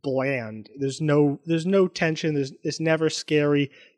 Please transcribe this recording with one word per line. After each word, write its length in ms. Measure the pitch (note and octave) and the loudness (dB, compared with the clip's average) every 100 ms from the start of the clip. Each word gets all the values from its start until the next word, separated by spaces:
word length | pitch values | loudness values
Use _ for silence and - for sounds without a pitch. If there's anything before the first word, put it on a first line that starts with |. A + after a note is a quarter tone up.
bland. 640 | C#3 C3 C3+ C3+ A2 A2 G2+ C#3 | -4 -2 -2 -4 -6 -12 -14 -6
There's 220 | C#3 C3 | -6 -2
no, 400 | D#3 D3 D3 C#3+ E3 | 2 4 4 0 -2
there's 200 | E3 E3+ | -2 2
no 220 | G3 F#3 | 2 2
tension. 460 | - E3 D#3+ E3 | 0 -2 -2 -2
There's, 180 | D3+ C3+ - | -2 -4 -6
it's 160 | D3 C#3 | -8 -4
never 280 | D#3+ D#3+ D#3 | 0 2 0
scary. 640 | - - D3+ D3 C#3+ C#3 - - | -2 0 2 4 2 0 -6 -14